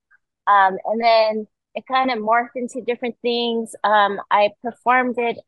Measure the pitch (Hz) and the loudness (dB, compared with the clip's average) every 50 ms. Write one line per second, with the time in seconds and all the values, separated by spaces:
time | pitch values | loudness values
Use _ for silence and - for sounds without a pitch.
0 | _ _ _ _ _ _ _ _ _ - 202 202 190 190 190 185 - - 214 226 | _ _ _ _ _ _ _ _ _ 2 4 6 4 4 2 -2 -4 -6 -4 0
1 | 233 233 226 220 220 220 214 220 214 - _ _ _ _ - - - - 262 262 | 2 4 4 4 4 2 0 -4 -6 -10 _ _ _ _ -14 -14 -8 -4 -2 0
2 | 262 262 247 220 208 220 226 233 240 247 - 262 247 233 - 262 196 226 240 233 | 0 0 -2 -4 -2 0 0 0 0 -2 -6 -10 -10 -10 -10 -8 -6 -6 -6 -6
3 | - 240 226 _ - 240 233 240 240 233 226 226 226 - - - - 202 214 208 | -6 -8 -8 _ -4 -4 -2 -2 -2 -2 -2 -4 -6 -8 -8 -4 0 2 2 4
4 | 202 202 202 190 - - - 208 208 208 - _ - 240 226 _ - 233 247 254 | 2 2 0 -4 -4 0 0 2 2 0 -2 _ -12 -12 -12 _ -2 0 2 2
5 | 247 254 226 240 233 233 220 - - | 0 -2 -2 -4 -4 -4 -4 -6 -8